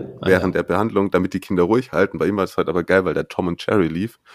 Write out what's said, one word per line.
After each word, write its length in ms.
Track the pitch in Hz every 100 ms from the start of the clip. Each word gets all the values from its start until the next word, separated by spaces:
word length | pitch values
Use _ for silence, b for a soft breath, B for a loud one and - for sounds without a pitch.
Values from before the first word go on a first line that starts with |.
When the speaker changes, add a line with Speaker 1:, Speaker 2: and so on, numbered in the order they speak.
| - -
Speaker 1:
Ah, 60 | -
Speaker 2:
während 280 | 92 92
Speaker 1:
ja. 80 | 85
Speaker 2:
der 60 | 87
Behandlung, 420 | 90 110 101 98
damit 240 | 90 92
die 60 | 95
Kinder 220 | - 95
ruhig 280 | 87 113 127
halten. 260 | 78 98 82
Bei 80 | 80
ihm 100 | 101
war 80 |
es 120 | 92 -
halt 120 | 87
aber 140 | 87
geil, 220 | 85 92
weil 100 | 90
der 140 | 78 -
Tom 180 | - 92
und 180 | 87
Jerry 220 | - 110 82
lief 320 | 80 107 - B